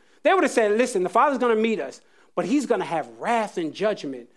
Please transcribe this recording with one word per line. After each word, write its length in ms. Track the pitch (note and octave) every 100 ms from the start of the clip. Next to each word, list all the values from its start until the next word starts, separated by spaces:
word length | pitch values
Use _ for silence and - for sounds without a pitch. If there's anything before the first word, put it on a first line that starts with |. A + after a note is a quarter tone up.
| _ _
They 100 | D4+
would 100 | F#4
have 80 | C#4+
said, 200 | - G#3+ G#3+
"Listen, 240 | B3 G3
the 60 | F3+
father's 280 | A#3 D4 C4
gonna 180 | B3 A3
meet 240 | A3+ G#3
us, 220 | C3+ - _ _ _
but 120 | - F3
he's 200 | C#4+ A3+
gonna 200 | G#3 E3
have 220 | E3 B2 A2+
wrath 380 | E3+ A#3 G3+ F#3
and 140 | D#3+
judgment." 580 | B2 G#3 G#3 C#3+ C3 A#2